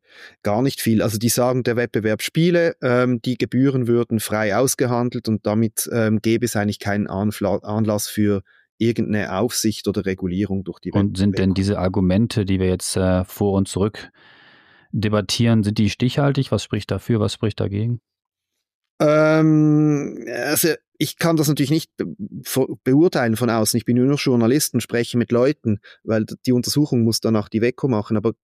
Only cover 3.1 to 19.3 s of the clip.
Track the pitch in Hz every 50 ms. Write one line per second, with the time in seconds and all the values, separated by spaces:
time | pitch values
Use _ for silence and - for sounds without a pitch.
3.1 | 123 117 - 127 123 - 123 113 - 123 135 143 131 131 120 113 120 120 117 -
4.1 | 113 107 - - 104 107 110 104 95 117 135 131 - - 127 120 123 120 120 123
5.1 | - 120 - 113 110 98 - 107 104 113 113 107 - - - - - 117 110 107
6.1 | 110 104 - 113 113 110 120 113 - 107 101 104 101 - - 101 101 104 101 -
7.1 | - 95 107 104 98 - 101 92 98 - - - 104 110 110 107 104 101 - -
8.1 | - 107 104 101 101 98 - _ _ _ _ _ _ - 110 117 110 - 101 -
9.1 | 107 107 90 - 92 95 110 - - - - 107 - - - 104 92 104 92 98
10.1 | 95 92 95 90 87 95 104 95 95 98 92 90 - - - 92 - 101 98 104
11.1 | 95 90 98 101 95 92 95 95 90 95 95 101 101 90 90 95 95 107 92 90
12.1 | 90 104 117 107 - 107 98 95 95 92 95 92 92 92 - - - 95 92 92
13.1 | 92 90 92 - - - 104 101 98 98 98 - - 90 101 110 - - - -
14.1 | _ _ _ - - - - - _ _ _ _ _ _ _ - - 110 98 107
15.1 | 107 107 98 - - - 117 117 113 110 98 104 107 - 107 101 - - 123 127
16.1 | - 156 143 143 135 139 131 - 113 101 - - - 104 - - 104 95 - -
17.1 | 120 107 104 104 - - 117 107 - - 101 98 98 104 110 120 120 113 _ _
18.1 | _ _ _ _ _ _ _ _ _ _ _ _ _ _ _ _ _ - 156 151
19.1 | 151 156 156 156